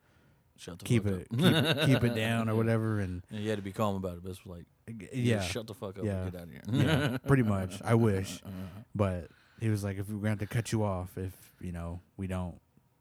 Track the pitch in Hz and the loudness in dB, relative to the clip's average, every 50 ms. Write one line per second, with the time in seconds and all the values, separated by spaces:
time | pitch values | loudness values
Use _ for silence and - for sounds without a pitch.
0 | _ _ _ _ _ _ _ _ _ _ _ - - 87 85 - - - 123 110 | _ _ _ _ _ _ _ _ _ _ _ -18 -16 -16 -14 -8 0 2 2 2
1 | 98 101 95 87 - - 120 127 185 175 160 165 - - - 143 156 143 123 110 | 4 2 -2 -2 -4 -4 0 4 6 6 6 6 4 2 2 4 4 4 6 6
2 | 120 120 120 113 110 117 117 117 113 110 110 113 110 113 113 110 110 110 107 104 | 4 2 2 2 0 2 2 2 2 2 2 2 2 4 2 2 2 0 0 0
3 | 95 92 90 87 - - 107 104 104 110 107 101 98 98 - 117 110 101 98 95 | -2 -2 -4 -6 -8 -10 -8 -4 -2 -2 -2 -2 -4 -6 -2 0 0 0 0 -2
4 | 95 90 87 87 90 92 92 - - 95 87 85 78 _ _ _ - 110 117 107 | -4 -6 -6 -8 -10 -12 -12 -12 -14 -14 -14 -14 -16 _ _ _ -16 -14 -12 -12
5 | 87 - - 127 120 120 113 101 92 87 95 120 107 110 101 - 110 95 95 101 | -12 -8 -4 0 2 2 2 2 0 -2 -4 -4 -6 -8 -10 -10 -10 -10 -6 -4
6 | 107 104 95 92 92 92 87 87 87 80 64 - - 101 117 - - 151 156 131 | -2 -2 -2 -2 -2 -4 -6 -8 -12 -14 -14 -10 -6 -2 2 4 4 4 4 4
7 | 147 117 127 - - 131 139 131 113 107 98 95 95 90 95 98 - 110 117 113 | 2 2 0 0 2 4 4 6 6 4 4 2 0 -2 -4 -4 0 2 4 6
8 | 117 107 95 95 95 - - - - 101 95 92 92 87 95 104 - _ - 101 | 6 4 4 2 -2 -4 -8 -12 -12 -12 -10 -10 -10 -12 -14 -16 -14 _ 0 2
9 | 101 95 92 87 76 - - _ _ _ _ - 113 110 107 101 101 101 95 98 | 2 2 2 -2 -6 -10 -16 _ _ _ _ -4 0 0 0 0 -2 -4 -4 -6
10 | 95 104 107 101 104 107 107 98 104 - - 120 - - 117 110 104 101 95 90 | -6 -6 -6 -2 -2 -2 -2 -2 -4 -4 -2 -4 -2 0 0 0 0 0 -2 -2
11 | 90 - - 92 95 95 - - - - _ - 92 92 85 85 85 85 87 90 | -4 -6 -8 -8 -8 -8 -8 -12 -20 -20 _ -12 -10 -8 -8 -6 -6 -8 -8 -10
12 | - _ - 95 95 90 92 90 90 87 - - _ _ _ _ _ _ _ _ | -14 _ -10 -8 -6 -4 -4 -4 -4 -6 -8 -12 _ _ _ _ _ _ _ _